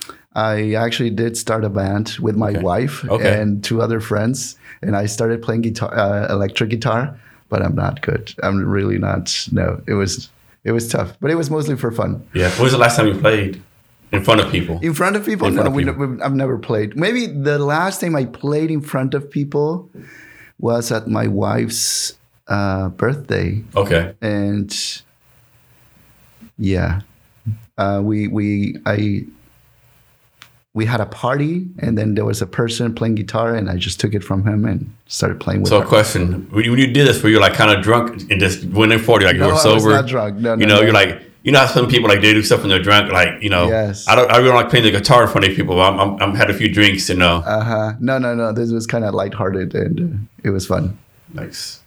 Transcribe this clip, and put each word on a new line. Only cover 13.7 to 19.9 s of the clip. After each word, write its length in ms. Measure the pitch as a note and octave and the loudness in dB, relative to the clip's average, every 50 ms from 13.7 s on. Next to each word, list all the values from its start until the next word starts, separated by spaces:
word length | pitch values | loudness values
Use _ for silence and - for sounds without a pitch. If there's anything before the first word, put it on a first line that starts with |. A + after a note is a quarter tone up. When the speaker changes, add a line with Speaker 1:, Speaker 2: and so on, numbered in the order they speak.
| _ _ _ _ _ _ _ - - | _ _ _ _ _ _ _ -6 -6
Speaker 2:
in 100 | G2 F#2+ | -2 2
front 160 | - A2+ G#2 | 2 4 4
of 100 | F#2+ - | 2 0
people? 300 | D#3 F3 - - E2 E2 | 0 -4 -2 -4 -4 -4
Speaker 1:
In 120 | - E3 D#3 | -4 -4 -2
front 240 | C#3+ F3+ F#3+ G3+ G#3 | 0 0 0 0 -2
of 80 | G#3 | -2
people? 220 | - G#3+ F#3+ - - | -2 -4 -2 0 0
Speaker 2:
In 80 | - | 0
Speaker 1:
No, 80 | - - | 2 0
Speaker 2:
front 40 | - | 0
of 60 | C3+ | 0
Speaker 1:
we 80 | C#3+ C#3 | 0 -2
Speaker 2:
people. 200 | C#3 C3 C3+ C#3 | -2 -2 -4 -4
Speaker 1:
n-, 80 | C3+ | -6
we've, 100 | B2 - | -6 -4
I've 120 | - C#3 C#3 | -4 -2 -2
never 220 | C3+ C3+ C3 B2+ A2 | -2 -2 -2 -4 -4
played. 380 | - - A#2 G#2+ G#2 G#2 - | -4 -4 -2 -2 -2 -4 -2
Maybe 300 | C#3+ E3+ G#3 A#3+ B3 A#3 G#3 | -2 -2 0 0 -2 -4 -4
the 320 | D3 C#3+ C#3 D3 D3 D3 | -6 -4 -2 0 0 0
last 400 | C#3+ C#3+ D3 D#3+ F3+ G3 F#3+ - | 0 0 0 0 -2 -2 -4 -4
time 160 | F#3 F3 D#3+ | -4 -2 -2
I 80 | C#3+ C3 | -2 -2
played 460 | A2+ - - - C#3+ D3 D3+ D#3+ D#3+ | -4 -6 -8 -6 -4 -2 -2 -2 -2
in 80 | D#3+ D3 | -2 -4
front 340 | C#3+ - - C3+ C3 C3 D3 | -4 -4 -4 -4 -2 -2 -2
of 160 | C#3 C#3+ - | -4 -6 -6
people 600 | - C#3+ C#3+ C#3+ C#3+ D3 D3 D#3 E3 F3+ F3+ - | -6 -6 -6 -4 -2 -2 -2 -2 -2 -6 -8 -14